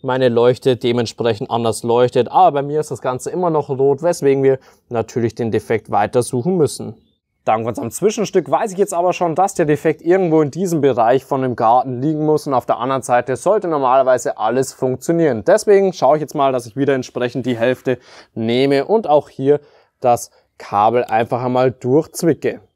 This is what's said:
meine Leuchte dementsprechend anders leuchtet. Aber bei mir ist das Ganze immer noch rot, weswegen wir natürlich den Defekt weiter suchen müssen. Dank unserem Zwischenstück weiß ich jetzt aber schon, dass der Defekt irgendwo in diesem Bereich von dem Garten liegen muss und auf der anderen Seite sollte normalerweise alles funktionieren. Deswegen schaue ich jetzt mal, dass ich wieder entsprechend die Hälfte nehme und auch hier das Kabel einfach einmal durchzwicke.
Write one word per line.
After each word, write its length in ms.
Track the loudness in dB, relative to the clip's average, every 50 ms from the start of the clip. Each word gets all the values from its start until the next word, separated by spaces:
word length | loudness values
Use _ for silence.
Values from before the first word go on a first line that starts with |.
meine 280 | -2 -2 0 2 2 2
Leuchte 480 | 2 4 2 2 2 2 0 -2 0
dementsprechend 720 | 0 0 -2 0 0 -2 -4 -6 -2 -2 -2 -2 -2 -4 -4
anders 320 | -4 -2 -2 -2 -4 -2 -2
leuchtet. 460 | 0 2 2 2 2 2 0 0 2
Aber 320 | 2 4 4 4 4 0
bei 0 | -4
mir 140 | -2 -4 -6
ist 120 | -4 -6
das 100 | -10 -6
Ganze 300 | -6 -6 -6 -6 -8 -8
immer 180 | -6 -2 -2 0
noch 180 | 0 -2 -2
rot, 340 | -4 -2 0 2 2 2 0
weswegen 420 | 0 -2 -2 2 2 2 2 4 2
wir 160 | 2 2 0 _ -20 _ _ _
natürlich 480 | _ -6 -6 -6 -4 -4 -4 -4 -2 -4
den 160 | -4 -4 -2
Defekt 400 | -2 -4 -2 -2 -4 -4 _ -2
weiter 320 | -2 -2 0 2 0 -2 -2
suchen 320 | 0 -4 -4 -2 -2 0
müssen. 400 | 0 0 0 -2 -8 -12 -14 -14 _ _ _ _ _ _ _ _ _ _ -2
Dank 160 | -2 -2 -2
unserem 240 | -6 -6 -6 -8 -10
Zwischenstück 600 | -6 -2 -2 -2 0 0 -6 0 0 -2 0 0
weiß 220 | -2 -2 -2 -4 -2
ich 40 |
jetzt 160 | -2 -2 -2 0
aber 180 | -2 0 0
schon, 220 | 0 0 -2 -2 0
dass 220 | 0 0 0 0
der 100 | -2 0
Defekt 380 | 0 0 0 0 -2 -2 -2 0
irgendwo 400 | 2 2 2 2 2 2 2 2
in 80 | 0
diesem 300 | -2 -4 -4 -2 0 2
Bereich 440 | 2 2 2 4 4 4 4 2 0
von 160 | -2 -4 -2
dem 140 | -2 -4 -2
Garten 440 | 0 2 4 4 4 2 0 -6 -4
liegen 240 | -4 -4 -2 -2 0
muss 220 | 0 0 0 0
und 80 | 0 -2
auf 140 | -2 0
der 100 | 0 -4
anderen 240 | -2 -2 -2 -2 -4
Seite 360 | 0 0 0 0 0 -2 -6
sollte 300 | -2 0 0 0 0 0
normalerweise 720 | -2 -2 0 2 2 4 4 4 4 2 0 0 -6 -6
alles 340 | -2 -2 0 0 0 -2 -2
funktionieren. 720 | -4 -4 -4 -4 -4 -4 -2 -2 0 2 2 0 0 0 2
Deswegen 440 | 2 2 2 4 2 4 4 4 0 -2
schaue 240 | 0 2 2 2
ich 40 | 2
jetzt 140 | -2 -6 -4
mal, 160 | -2 0 0
dass 160 | 0 -2 -6
ich 80 | -8 _
wieder 180 | -2 0 0 0
entsprechend 540 | -2 -4 -8 _ -6 -6 -4 -4 -6 -4
die 100 | -4 -2
Hälfte 400 | 0 0 0 0 -2 _ -4 -4 -4 _ -20 -20 -20 -20 _ _
nehme 500 | -6 -2 0 0 2 2 2 2 0 2
und 220 | 0 0 0 2
auch 220 | 2 2 2 2 -2
hier 320 | _ -2 2 2 2 2 _ _ _ _ _ _ _ _
das 300 | 0 2 2 0 -2 -14 _ _ _ _ _ _
Kabel 460 | -14 -4 0 2 2 2 2 0 -2
einfach 360 | 0 -2 -2 0 -2 -4 -4
einmal 300 | -4 -2 0 0 0 0
durchzwicke. 920 | -2 _ -2 0 0 0 0 -2 -8 -2 0 0 0 0 -2 -6 -6 -6 -16 _ _